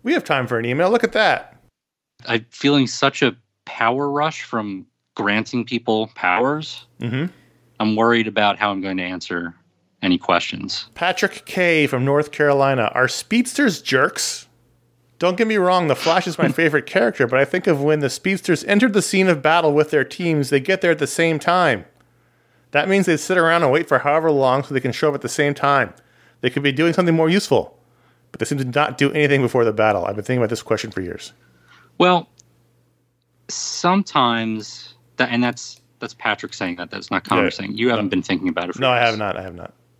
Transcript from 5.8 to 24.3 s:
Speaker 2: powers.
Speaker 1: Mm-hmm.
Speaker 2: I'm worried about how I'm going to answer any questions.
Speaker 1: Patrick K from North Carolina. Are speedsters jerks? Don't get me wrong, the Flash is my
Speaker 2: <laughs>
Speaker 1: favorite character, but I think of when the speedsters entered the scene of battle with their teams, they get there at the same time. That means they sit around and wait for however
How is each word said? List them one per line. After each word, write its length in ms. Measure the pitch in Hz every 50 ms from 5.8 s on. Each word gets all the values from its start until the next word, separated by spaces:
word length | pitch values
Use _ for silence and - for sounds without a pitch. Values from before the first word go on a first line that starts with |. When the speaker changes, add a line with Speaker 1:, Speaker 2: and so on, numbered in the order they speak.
| 117 - 110 110 110 110 -
Speaker 2:
powers. 720 | - - 92 90 - 123 135 147 156 156 - - - - _ _ -
Speaker 1:
Mm-hmm. 240 | 120 117 120 131 160 180 - _ _ _ _ _ _ _ _ -
Speaker 2:
I'm 140 | 110 107 107
worried 300 | 107 113 117 117 117 110
about 300 | 110 104 110 104 104 98 -
how 120 | 107 104
I'm 80 | 98 95
going 160 | 92 98 92
to 60 | 90 90
answer 500 | 90 92 87 - - 92 87 87 85 - _ _ _ _ _ _ _ _ -
any 160 | - 92 90
questions. 720 | - - - 90 85 - - - - 98 - - - - - -
Speaker 1:
Patrick 480 | - 170 180 175 - - 185 - - -
K 400 | - - 190 180 170 165 156 147
from 180 | 131 139 123 127
North 260 | 139 143 147 147 147
Carolina. 600 | - - 147 143 143 139 135 139 135 127 110 - -
Are 120 | - 127 -
speedsters 720 | - - - - 220 240 240 - - - 294 226 160 -
jerks? 640 | - - 131 127 139 175 - - - - - - - _ _ _ _ _ _ _ _ _ _ _ _ _ _ -
Don't 180 | 170 180 180
get 100 | 185 226
me 80 | 220 220
wrong, 320 | 208 180 180 185 180 175
the 80 | 151 131
Flash 320 | - - 160 165 185 175
is 100 | 180 156
my 100 | - 156
Speaker 2:
<laughs> 40 | 139
Speaker 1:
favorite 340 | - - 165 156 147 147 147
character, 400 | - - 190 233 233 202 - 131
but 120 | 117 127 131
I 60 | 139
think 200 | - - 180 -
of 140 | 196 160 139
when 180 | 139 151 156 156
the 80 | 143 131
speedsters 540 | - - - 190 196 180 - - 170 - -
entered 260 | - 202 208 254 247 196
the 80 | 202
scene 260 | - - - 190 190 185
of 120 | 170 143
battle 300 | 131 151 165 170 165 151 143
with 160 | 151 151 151
their 120 | - 147 131
teams, 460 | - - - 180 170 160 147 139 127
they 100 | 147 135
get 220 | 131 - - 143
there 100 | - 170
at 80 | 160 151
the 80 | -
same 320 | 127 - - 165 165 160 147
time. 460 | - 170 175 185 175 156 120 95 87 - _ _ _ _ _ _ _ _ _ _ _ _ _ _ _ _
That 180 | - 143 151 190
means 160 | 196 196 185
they 100 | 180 165
sit 220 | 151 - - 190
around 260 | 185 165 160 170 170 165
and 80 | 131
wait 160 | 131 165 165
for 120 | - 143 123
however 320 | 131 143 147 160 160 160